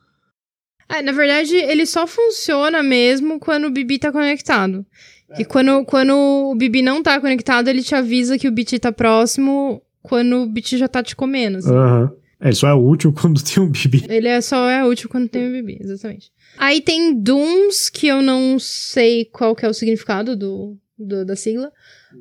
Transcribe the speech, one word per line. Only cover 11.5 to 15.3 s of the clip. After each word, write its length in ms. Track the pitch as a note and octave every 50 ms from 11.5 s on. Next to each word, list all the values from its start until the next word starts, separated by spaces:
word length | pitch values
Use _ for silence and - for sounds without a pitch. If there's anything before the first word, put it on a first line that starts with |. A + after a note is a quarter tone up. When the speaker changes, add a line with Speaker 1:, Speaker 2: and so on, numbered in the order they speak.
| F#3+ F#3
Speaker 1:
assim. 100 | F3+ C3+
Speaker 2:
Aham. 400 | B2 B2+ C3 B2 B2 A#2 A#2+ C#3+ - - _ _ _ -
É, 80 | - C#3
ele 60 | A2
só 120 | - - C#3+
é 60 | D3
útil 360 | C3+ A#2+ C3 D#3+ - - D#3 D3
<laughs> 40 | -
quando 240 | - E3+ D3+ C#3+
tem 220 | - - - F#3+ F#3+
um 80 | E3+
B 80 | C#3 - - C#3
B. 140 | A#2+ C#3+ - -
Speaker 1:
Ele 200 | A3 A3+ A3+ A#3+
é, 120 | A#3+ B3
só 280 | A#3 - C#4 B3+ B3 B3
é 140 | B3+ C4 C4+
útil 240 | B3 B3 - - A3
quando 180 | - B3+ B3
tem 180 | A3+